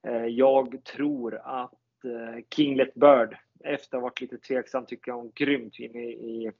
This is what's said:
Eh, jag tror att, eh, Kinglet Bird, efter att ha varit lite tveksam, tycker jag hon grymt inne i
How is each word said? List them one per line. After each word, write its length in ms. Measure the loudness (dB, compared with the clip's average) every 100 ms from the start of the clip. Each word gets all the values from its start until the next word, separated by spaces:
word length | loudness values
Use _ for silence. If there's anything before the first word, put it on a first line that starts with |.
| -4
Eh, 180 | -4 -2
jag 580 | 4 6 6 2 -6
tror 500 | -14 -4 -2 -2 -6 -8
att, 600 | -8 -8 -8 _ _ _
eh, 400 | -10 -8 -10 -12 -10
Kinglet 400 | 0 0 4 0
Bird, 420 | 6 8 8 4 -4 _ _
efter 320 | -8 -8 -6 -8
att 60 |
ha 60 | -8
varit 120 | -8
lite 180 | -12 -14
tveksam, 480 | -4 -4 -2 -8 -8
tycker 240 | -12 -10
jag 60 | -10
hon 160 | -12
grymt 440 | -4 0 0 -2 -14
inne 240 | -14 -10
i 480 | -10 -10 -10 -8 -8 -10